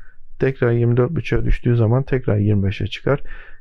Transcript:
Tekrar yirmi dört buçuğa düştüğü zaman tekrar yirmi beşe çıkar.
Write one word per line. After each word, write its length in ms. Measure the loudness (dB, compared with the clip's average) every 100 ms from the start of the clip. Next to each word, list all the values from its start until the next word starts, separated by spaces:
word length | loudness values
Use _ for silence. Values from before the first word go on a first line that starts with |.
| -10 -14 -12 -4
Tekrar 320 | -2 0 0
yirmi 260 | 2 2 2
dört 140 | 2
buçuğa 340 | 0 -2 0 2
düştüğü 300 | 2 2 2
zaman 280 | 4 2
tekrar 340 | 0 -2 0 0
yirmi 260 | 2 2
beşe 240 | 0 -2 -6
çıkar. 340 | -4 -2 -2 -2 -8 -12 -14